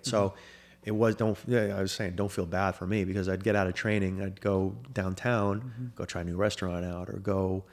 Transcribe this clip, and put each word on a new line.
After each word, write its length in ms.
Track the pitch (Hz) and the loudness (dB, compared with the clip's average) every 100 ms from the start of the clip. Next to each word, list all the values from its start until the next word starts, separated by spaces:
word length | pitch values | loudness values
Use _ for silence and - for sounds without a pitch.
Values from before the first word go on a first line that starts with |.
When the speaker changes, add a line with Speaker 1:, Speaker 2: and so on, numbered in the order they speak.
| - | 0
Speaker 1:
So 240 | 110 98 | 2 2
Speaker 2:
Mm-hmm. 80 | - - - - - - | 0 -16 -20 -20 -12 -4
Speaker 1:
it 20 | 107 | 2
was, 200 | 113 107 | 4 4
don't, 220 | 110 101 - | 2 0 0
yeah, 280 | 120 104 98 | 2 2 0
I 60 | |
was 100 | 95 | -2
saying, 240 | - 101 90 | 0 -4 -2
don't 160 | 101 | -2
feel 140 | - 87 | -2 -2
bad 300 | 92 98 90 | 2 0 0
for 100 | 92 | -2
me 200 | 104 95 | 0 0
because 220 | 98 92 | 0 0
I'd 160 | 95 | 0
get 120 | 104 104 | 2 2
out 100 | 95 | 2
of 60 | |
training, 480 | 90 110 104 95 95 | 0 0 2 2 -2
I'd 180 | 98 95 | -6 -4
go 360 | 104 95 95 107 123 | 0 2 2 -2 -6
downtown, 680 | 127 95 92 123 120 101 98 | -2 -2 -2 0 2 2 0
Speaker 2:
Mm-hmm. 240 | 127 117 123 - | -4 -8 -10 -8
Speaker 1:
go 100 | 87 | -6
try 160 | - | -4
a 20 | |
new 120 | 87 87 | -4 2
restaurant 480 | 104 - 95 87 90 | 0 0 -4 -2 -4
out, 240 | 87 90 | -6 -8
or 80 | 95 | -6
go, 460 | 98 95 95 95 - | 0 2 2 0 -4